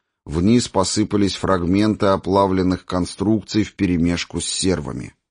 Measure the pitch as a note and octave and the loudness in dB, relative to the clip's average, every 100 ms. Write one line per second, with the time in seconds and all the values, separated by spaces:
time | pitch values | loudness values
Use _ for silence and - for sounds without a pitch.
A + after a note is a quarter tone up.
0 | _ _ - D2+ F#2 A#2+ A#2 F#2+ F#2 G#2+ | _ _ -8 0 4 4 2 -2 0 0
1 | G2 G#2 G2+ - E2+ F#2+ E2+ G2 G#2+ G2 | 0 2 0 0 0 0 2 2 2 0
2 | G2+ F#2+ F2 G2 G2 F#2+ F#2 F2+ - F2+ | 2 0 2 2 2 2 0 -2 -4 -4
3 | F2 - G2 A2 - A2 F#2+ - G2 F2 | -4 -4 0 0 0 -2 -2 -2 0 2
4 | E2+ E2+ - E2+ - - F#2+ F2 C2+ B1 | 0 -2 -4 -8 -6 -4 -2 -2 -4 -10
5 | A1 - _ | -12 -18 _